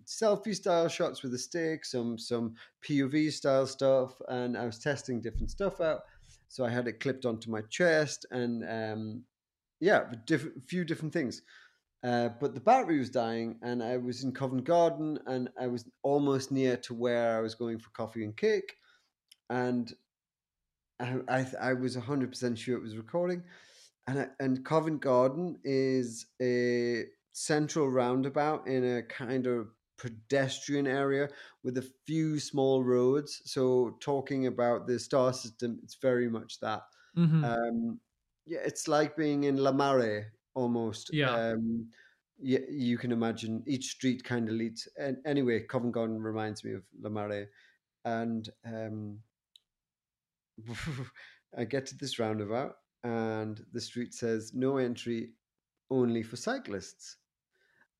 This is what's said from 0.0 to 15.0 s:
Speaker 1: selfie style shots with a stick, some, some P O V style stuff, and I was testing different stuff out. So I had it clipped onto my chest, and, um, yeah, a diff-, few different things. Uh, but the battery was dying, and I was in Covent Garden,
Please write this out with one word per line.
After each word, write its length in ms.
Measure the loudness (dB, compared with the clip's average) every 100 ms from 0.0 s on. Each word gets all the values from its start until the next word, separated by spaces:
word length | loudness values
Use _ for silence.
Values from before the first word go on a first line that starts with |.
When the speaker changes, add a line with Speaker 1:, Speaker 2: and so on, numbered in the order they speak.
| -12
Speaker 1:
selfie 480 | 0 2 2 0 -2
style 320 | 2 4 4
shots 340 | 2 -2 -2
with 140 | -6 -6
a 20 |
stick, 480 | -4 -2 -2 -2 -4
some, 320 | -4 -2 -4
some 380 | -2 -2 -2 -6 -18 _
P 220 | 0 2
O 40 | 2
V 220 | 2 2
style 380 | 2 2 4 2
stuff, 520 | 2 4 6 4 -4 -6
and 300 | -4 -2 -2
I 80 | -4
was 140 | -4
testing 420 | -4 -2 -2 -4
different 300 | -4 -2 -2
stuff 280 | -2 -2 0
out. 220 | 0 0 -6 -20 -20 -20 _
So 180 | -2 0
I 60 |
had 160 | 0 -2
it 120 | -2
clipped 280 | -2 -2 -2
onto 240 | -2 -4
my 100 | -6 -4
chest, 560 | 2 4 4 2 -2 -6
and, 320 | -2 -2 -2 -4
um, 560 | -4 -4 -4 -6 -8 -14 _ _ _ _ 0
yeah, 300 | 4 4 2
a 40 | -4
diff-, 480 | 0 0 0 -12 -6
few 160 | -2
different 300 | -2 -2 -2
things. 300 | -2 -2 -4 -12 -20 -20 _ _ _
Uh, 260 | 0 2 2 0
but 160 | -4 2
the 40 |
battery 380 | 6 6 6 2
was 140 | 2
dying, 480 | 0 0 0 -4 -4
and 220 | -4 -2
I 140 | -2 -2
was 260 | -2 -4
in 100 | -4
Covent 300 | -2 -2 -2
Garden, 560 | 2 4 4 2